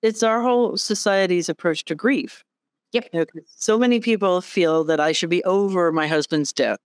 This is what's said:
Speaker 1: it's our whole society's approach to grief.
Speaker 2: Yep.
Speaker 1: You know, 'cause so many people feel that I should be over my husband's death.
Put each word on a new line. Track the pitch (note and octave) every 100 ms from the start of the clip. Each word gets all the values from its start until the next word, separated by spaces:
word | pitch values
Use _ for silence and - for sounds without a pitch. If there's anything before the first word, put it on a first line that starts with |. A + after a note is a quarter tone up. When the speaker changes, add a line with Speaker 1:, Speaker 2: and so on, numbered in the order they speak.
Speaker 1:
it's | A3 A3
our | A3+ A3+
whole | B3 A#3+ A#3 -
society's | - G3+ G#3 G3 F#3 F3 E3
approach | D#3 E3+ D3+
to | -
grief. | D#3 B3+ B3 A#2+ - _ _ _ _ _
Speaker 2:
Yep. | A#3 -
Speaker 1:
You | E3
know, |
'cause | D#3 D#3+ -
so | - - A3
many | B3 A#3+
people | A#3 G#3 F#3+ F3+
feel | - G3 E3 D#3+
that | D#3 D#3
I | D#3
should | D#3 E3
be | F3
over | F#3 G3 G3+ F3+ E3+
my | D#3+ D#3
husband's | D#3 - D#3 C#3
death. | - A2+ G#2